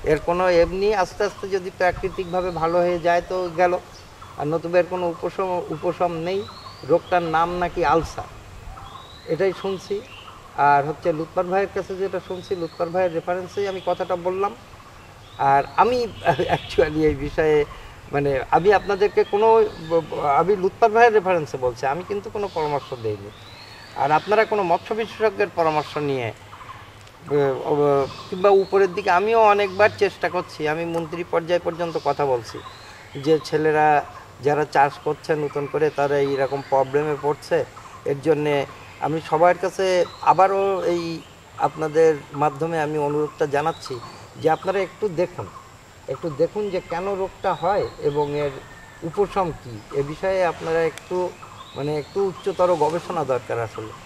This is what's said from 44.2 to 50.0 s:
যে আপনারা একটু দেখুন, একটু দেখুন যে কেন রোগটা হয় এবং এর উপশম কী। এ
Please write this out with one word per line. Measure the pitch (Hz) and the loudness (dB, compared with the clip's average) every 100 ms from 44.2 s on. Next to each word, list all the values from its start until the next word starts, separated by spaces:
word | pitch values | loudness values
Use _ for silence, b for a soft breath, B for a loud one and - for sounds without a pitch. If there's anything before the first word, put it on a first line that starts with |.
| B - | B -2
যে | 135 | 0
আপনারা | 160 185 190 | 0 0 -2
একটু | 185 - 214 | -4 -4 -4
দেখুন, | 156 - - 98 - - - - - - | -2 -2 -2 -12 -12 -20 -20 -20 -20 -10
একটু | 135 170 | -8 -8
দেখুন | 139 165 208 208 | 0 0 0 -4
যে | 180 - | -4 -4
কেন | 170 190 196 | -6 -4 -4
রোগটা | 190 - 196 | -4 -4 -2
হয় | 156 170 202 120 - | 0 0 0 -2 -2
এবং | 151 147 147 147 | -2 0 -2 -2
এর | 147 135 - - - - | -4 -6 -16 -20 -20 -12
উপশম | 175 175 196 202 175 127 | -8 -2 0 0 -2 -4
কী। | 127 110 - | -12 -16 -8
এ | 139 | -4